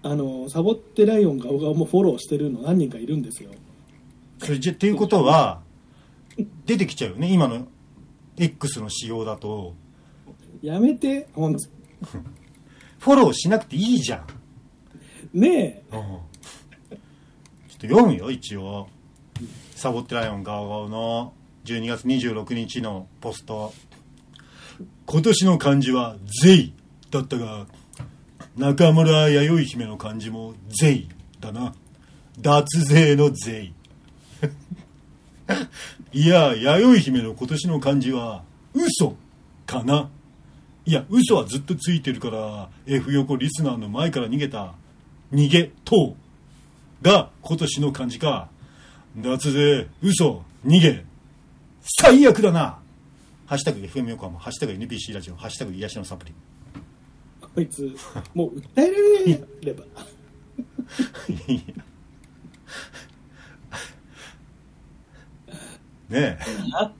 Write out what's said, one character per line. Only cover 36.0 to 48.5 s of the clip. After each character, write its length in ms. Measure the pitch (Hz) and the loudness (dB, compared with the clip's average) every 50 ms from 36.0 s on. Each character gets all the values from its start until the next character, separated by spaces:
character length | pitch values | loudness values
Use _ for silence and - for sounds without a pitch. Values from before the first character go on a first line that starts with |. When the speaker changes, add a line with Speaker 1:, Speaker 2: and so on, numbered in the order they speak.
| - - | -20 -8
Speaker 2:
<laughs> 0 | |
い 160 | - 139 151 | -2 2 4
や、 260 | 165 180 175 156 135 120 | 6 8 6 6 4 2
弥 400 | 110 117 139 156 185 226 254 247 | 0 2 2 4 6 8 8 8
生 20 | 196 | 6
姫 220 | - 135 131 123 | 6 2 -2 -2
の 120 | 113 113 110 | -2 -4 -8
今 140 | - 127 | -10 -6
年 200 | 127 156 147 - 180 | -6 -6 -4 -2 -2
の 100 | 160 139 | -2 0
漢 180 | 131 139 143 | 0 0 0
字 140 | 139 123 127 | 2 0 -2
は 320 | 131 123 117 113 107 90 - - - _ _ _ - | -4 -4 -6 -8 -12 -12 -16 -20 -20 _ _ _ -2
嘘 420 | 269 339 330 339 - - - - - - - _ _ - _ - - - | -2 -2 0 0 0 -2 -2 -2 -10 -20 -20 _ _ -20 _ -20 -20 -16
か 200 | - - 123 113 | -10 -10 -6 -2
な。 240 | 127 147 151 143 - - - - - - - - - - - - - - _ - | 0 0 0 -2 -6 -16 -20 -20 -20 -20 -20 -20 -20 -20 -20 -20 -20 -20 _ -2
い 60 | 170 | -2
や、 140 | 156 131 - - | -2 -2 -2 2
嘘 260 | 196 254 247 - 220 | 2 2 4 4 2
は 100 | 151 110 | 2 2
ず 140 | 95 117 135 | -2 -8 -8
っ 20 | |
と 140 | - - 185 | -6 -6 -8
つ 160 | - - 175 | -4 -2 -2
い 100 | 175 160 | -2 -2
て 100 | 131 139 | -2 -4
る 80 | 123 107 | -6 -6
か 100 | - 120 | -8 -8
ら、 400 | 110 110 110 107 107 104 95 92 - - - | -6 -8 -8 -8 -10 -12 -14 -16 -20 -18 -6
F 260 | 139 139 131 - 131 143 | -2 -2 -2 -2 0 0
横 240 | 139 127 - 139 | 0 0 0 -4
リ 100 | 127 127 151 | -4 -4 -6
ス 120 | - - 156 | -4 -4 -4
ナ 100 | 135 120 | -4 -4
ー 40 | |
の 120 | 113 107 101 | -6 -10 -8
前 200 | 104 127 160 170 | -6 -4 -4 -4
か 120 | 139 135 | -4 -4
ら 60 | 120 | -6
逃 100 | 110 123 147 | -4 -4 -4
げ 100 | 147 139 | -4 -6
た、 240 | 123 107 98 87 85 - - - _ - _ - - - - - | -8 -10 -12 -12 -16 -20 -20 -20 _ -20 _ -20 -20 -20 -14 -2
逃 160 | 139 143 147 139 | 2 2 2 4
げ 220 | 165 170 170 - - - _ | 4 2 2 0 -10 -18 _
等 300 | - 226 196 143 - - - _ _ - _ _ _ - - - - _ _ - - - _ - | 2 4 4 4 2 -4 -14 _ _ -20 _ _ _ -20 -20 -20 -20 _ _ -20 -20 -20 _ 4
が 260 | 170 208 180 - - - - - | 4 4 4 2 -2 -14 -20 -6
今 140 | - 165 | -6 -4
年 240 | 156 165 143 - 143 | -2 -2 -4 -2 -2
の 100 | 147 143 | -4 -4
漢 180 | 135 - 131 123 | -4 -4 -8 -8
字 80 | 113 | -6
か。 320 | - 156 151 123 - - - | -4 -4 -2 -2 -4 -8 -12